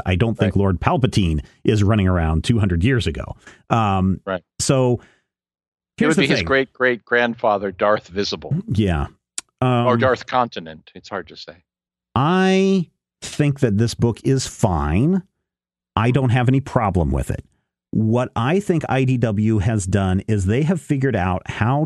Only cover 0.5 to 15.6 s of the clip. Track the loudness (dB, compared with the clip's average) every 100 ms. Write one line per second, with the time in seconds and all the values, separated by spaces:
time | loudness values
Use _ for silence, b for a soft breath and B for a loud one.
0.5 | 2 0 0 0 0 0 0 0 -2 b
1.5 | b 0 2 2 2 2 2 0 -2 0
2.5 | 0 0 0 0 0 -2 -6 -10 -16 B
3.5 | B B 0 0 0 0 -2 -6 -8 _
4.5 | -8 -2 2 2 -2 -6 _ _ _ _
5.5 | _ _ _ _ -2 0 2 2 0 0
6.5 | 0 0 -2 -2 -2 -2 0 0 0 -2
7.5 | 0 -4 -2 0 0 -2 -6 -6 -6 -6
8.5 | -8 -4 -2 0 -2 -4 _ _ -18 -16
9.5 | -4 -2 0 2 2 2 0 -2 -2 -2
10.5 | -6 -14 -18 -20 -20 -12 -12 -12 -18 -20
11.5 | -20 _ _ _ _ _ -2 0 2 2
12.5 | 2 2 0 -2 _ _ _ -10 -2 0
13.5 | 2 2 2 0 0 -2 0 0 0 -2
14.5 | -2 0 0 0 2 2 0 -4 _ _
15.5 | _